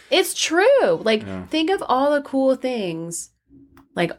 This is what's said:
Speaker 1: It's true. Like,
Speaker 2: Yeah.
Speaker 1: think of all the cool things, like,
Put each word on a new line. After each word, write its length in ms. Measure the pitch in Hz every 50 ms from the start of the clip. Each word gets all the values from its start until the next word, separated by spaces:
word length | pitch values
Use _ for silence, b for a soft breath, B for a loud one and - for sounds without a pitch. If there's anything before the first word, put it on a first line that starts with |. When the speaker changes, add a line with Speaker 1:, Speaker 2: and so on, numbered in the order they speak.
| B B
Speaker 1:
It's 240 | 277 359 359 - -
true. 680 | - - - 311 359 403 523 571 508 330 - 165 165
Like, 220 | - 220 220 220 214
Speaker 2:
Yeah. 220 | 196 190 185 185
Speaker 1:
think 220 | - - 311 320 339
of 140 | 392 - -
all 260 | - 247 262 277 294 294
the 80 | 285
cool 340 | 285 - 277 269 269 262 262
things, 760 | 254 - 254 254 226 196 175 160 165 165 170 170 - - - _ _ _ _ - - - _ _ - _ _ _
like, 200 | 175 175 165 -